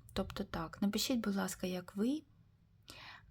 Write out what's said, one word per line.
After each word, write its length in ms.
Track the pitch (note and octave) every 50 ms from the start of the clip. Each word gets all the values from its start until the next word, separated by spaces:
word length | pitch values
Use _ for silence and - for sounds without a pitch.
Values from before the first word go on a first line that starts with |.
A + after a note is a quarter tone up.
| - -
Тобто 320 | - - F#3+ F#3+ - - G3
так, 380 | - - E3+ E3 D#3+ - -
напишіть, 380 | G3+ G3+ G#3 A3 - - C4+ A#3
будь 160 | A3 G#3 G3
ласка, 300 | G3 F#3+ F#3+ - - -
як 300 | F3+ F#3 F3+ F3+ - -
ви. 260 | G3 G#3+ B3 C#4+ D#4 - - - - - - - _ - _ - - - - - - - - - - - -